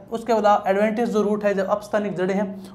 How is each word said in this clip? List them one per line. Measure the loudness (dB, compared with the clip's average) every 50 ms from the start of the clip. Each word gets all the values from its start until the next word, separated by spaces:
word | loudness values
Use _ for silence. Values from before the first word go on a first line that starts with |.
| -12 -10
उसके | -8 -8 -2 0 0
बाद | 2 4 4 4 4 2 0
advantage | 2 2 2 2 2 0 -2 0
जो | 0 0
route | 0 0 0 0 0
है, | 0 0
जब | 0 0
अपस्थानिक | 0 -2 -4 -2 -4 -2 -2 -2 -2 -2
जड़ें | -2 -2 0 0
हैं | -2 -2 -4 -6 -12 -16 -18 -16